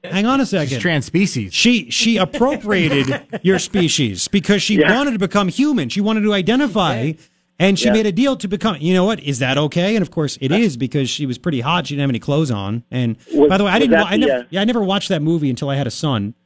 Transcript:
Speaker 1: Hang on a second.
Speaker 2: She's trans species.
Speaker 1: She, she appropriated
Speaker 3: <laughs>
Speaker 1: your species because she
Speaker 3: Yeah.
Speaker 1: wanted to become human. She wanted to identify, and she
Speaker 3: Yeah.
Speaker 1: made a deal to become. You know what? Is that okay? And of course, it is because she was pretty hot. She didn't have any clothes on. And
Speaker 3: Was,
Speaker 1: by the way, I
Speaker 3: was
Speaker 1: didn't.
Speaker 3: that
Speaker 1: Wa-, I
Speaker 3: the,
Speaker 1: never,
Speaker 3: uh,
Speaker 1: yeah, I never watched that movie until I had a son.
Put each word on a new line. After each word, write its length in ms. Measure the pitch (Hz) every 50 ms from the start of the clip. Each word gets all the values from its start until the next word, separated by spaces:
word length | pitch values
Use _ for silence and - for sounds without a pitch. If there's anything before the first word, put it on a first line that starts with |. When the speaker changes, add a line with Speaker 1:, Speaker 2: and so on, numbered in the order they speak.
| -
Speaker 1:
Hang 220 | - 170 185 208
on 140 | 233 269 269
a 40 | 262
second. 220 | - - - 151 127
Speaker 2:
She's 100 | 135 120
trans 280 | 104 175 165 143 120
species. 460 | - - 175 202 - - 127 104 92 -
Speaker 1:
She, 360 | - - - 247 220 160 -
she 280 | - - - 226 233 196
appropriated 1040 | 185 - - 277 233 269 294 202 196 208 208 185 165 156 143 139 135 131 143 143 - _ 226
Speaker 3:
<laughs> 80 | -
Speaker 1:
your 160 | - 180 190 175
species 720 | - - - 202 175 156 - - 139 107 95 90 - -
because 340 | - 202 151 - 208 196
she 160 | - - 214 170
Speaker 3:
Yeah. 140 | 151 160 208
Speaker 1:
wanted 180 | 247 285 285
to 60 | 233 196
become 300 | 196 180 - 202 202 180
human. 400 | - - 277 302 285 226 143 117
She 120 | - 202
wanted 200 | 202 214 220 220
to 100 | 208 214
identify, 800 | 208 196 180 156 240 262 294 247 - 220 185 156 127 113 120 151 156 - - _ _ _ _ _ _ -
and 200 | 175 196 202 -
she 80 | -
Speaker 3:
Yeah. 60 | -
Speaker 1:
made 140 | 208 220 220
a 60 | 208
deal 240 | 175 190 262 277 262
to 120 | - - 196
become. 280 | 202 - - 220 185 139
You 140 | 147 170 185
know 100 | 185 180
what? 160 | 208 226 151
Is 200 | 135 147 139 113
that 180 | 131 127 135 143
okay? 380 | 151 147 - 170 175 202 220
And 60 | 220
of 80 | 185 -
course, 280 | - 170 151 135 - -
it 120 | 139 131
is 240 | 165 208 240 202 135
because 340 | 117 131 120 - 147 135 123
she 160 | - - 147
was 120 | 131 123 -
pretty 220 | - 180 151 123
hot. 260 | 117 143 170 180 156 -
She 60 | 151
didn't 80 | 143
have 80 | 143 139
any 80 | 123 110
clothes 300 | - - 143 151 160 131
on. 340 | 117 101 98 98 107 117 - _
And 260 | - 127 123 117 110 - _ - -
Speaker 3:
Was, 140 | 147 143 147
Speaker 1:
by 100 | 165 196
the 60 | 208
way, 60 | 196
I 60 | 180 233
Speaker 3:
was 100 | - 240
Speaker 1:
didn't. 100 | 165 160
Speaker 3:
that 60 | 160
Speaker 1:
Wa-, 40 | 165
I 20 |
Speaker 3:
the, 60 | 190 - -
Speaker 1:
never, 140 | 143 131 123
Speaker 3:
uh, 40 | 120 _
Speaker 1:
yeah, 100 | - 190
I 40 | 208
never 180 | 226 240 240
watched 260 | 202 185 196 202 - -
that 140 | 190 156
movie 280 | 147 156 170 165 147 139
until 180 | 123 - 151 139
I 60 | 139
had 100 | 139 143
a 40 | 123
son. 440 | - - - 151 131 110 101 104 117 _ _